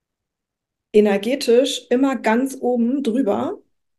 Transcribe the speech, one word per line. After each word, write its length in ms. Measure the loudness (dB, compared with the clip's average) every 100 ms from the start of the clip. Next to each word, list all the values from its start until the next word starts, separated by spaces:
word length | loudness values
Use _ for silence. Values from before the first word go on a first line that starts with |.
| _ _ _ _ _ _ _ _ _
energetisch 920 | 2 4 2 -2 -2 2 2 2 -4 -4
immer 260 | 0 0 0
ganz 400 | 0 0 -2 -4
oben 440 | -4 0 0 -2
drüber. 560 | -2 -2 -2 -2 -4 -8 _ _ _